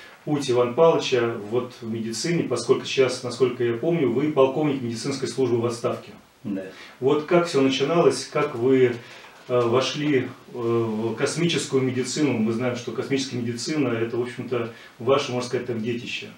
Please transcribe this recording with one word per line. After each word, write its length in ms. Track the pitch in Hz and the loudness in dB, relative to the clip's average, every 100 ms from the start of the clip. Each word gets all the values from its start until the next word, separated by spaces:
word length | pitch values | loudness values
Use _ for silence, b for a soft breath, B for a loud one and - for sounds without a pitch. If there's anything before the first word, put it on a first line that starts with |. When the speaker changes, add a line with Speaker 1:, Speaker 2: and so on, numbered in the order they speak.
| B B | B B
Speaker 1:
путь 260 | 156 143 131 | -4 -2 2
Ивана 220 | 123 120 | 2 2
Павловича 640 | 120 165 143 - 123 117 113 101 | 6 6 6 2 0 0 -2 -4
вот 240 | 120 - - | -4 -4 -8
в 80 | 113 | -8
медицине, 520 | 113 113 113 165 170 | -6 -6 -4 -2 0
поскольку 420 | 135 120 - 117 - | 0 -2 2 0 2
сейчас, 380 | 135 127 - | 2 2 0
насколько 380 | 120 - 127 - | -6 0 0 2
я 120 | 120 | -2
помню, 360 | 113 165 170 127 | 0 0 2 2
вы 220 | 113 151 | 2 2
полковник 500 | 139 131 151 147 131 | 4 4 4 0 0
медицинской 460 | 117 113 139 135 120 | -4 -4 -4 -4 -4
службы 320 | 135 123 117 | 0 0 2
в 60 | 117 | 0
отставке. 480 | - - - - - - _ 107 | -2 -4 -6 -10 -20 -20 _ -8
Speaker 2:
Да. 180 | 95 95 B B B | -6 -8 B B B
Speaker 1:
Вот 240 | 131 151 - | 2 2 2
как 220 | - - | 2 2
все 120 | 135 | 2
начиналось, 640 | 135 131 143 170 139 - - | 2 2 2 4 4 2 -2
как 300 | 156 147 120 | -2 -2 0
вы, 400 | 127 131 123 113 B B B B - | 2 6 4 2 B B B B -2
э, 100 | 123 | 0
вошли, 680 | 117 127 - 147 147 131 117 - - | 2 2 0 -2 0 0 0 -8 -14
э, 40 | 123 | -6
в 580 | 117 117 113 107 113 110 | 0 0 0 -2 -4 -2
космическую 680 | 139 160 170 147 - 135 | -2 0 0 0 0 0
медицину? 520 | 127 120 120 151 143 | 0 0 -2 0 0
Мы 200 | 113 110 | 2 0
знаем, 220 | 113 123 - | 0 -2 -4
что 160 | - | -6
космическая 460 | - - 135 - 123 | -6 -2 -2 -2 -4
медицина — 500 | 117 120 - 156 123 | -4 -4 -4 0 0
это, 280 | 113 113 120 | 0 -2 -2
в 40 | |
общем-то, 520 | 120 - 117 123 117 B B - | -4 -6 -4 -4 -4 B B -4
ваше, 320 | 117 139 - | 2 2 2
можно 160 | 123 120 | -4 -4
сказать 200 | 123 - | -4 -4
так, 140 | 110 | -4
детище. 460 | 117 117 104 - - | -4 -4 -6 -10 -12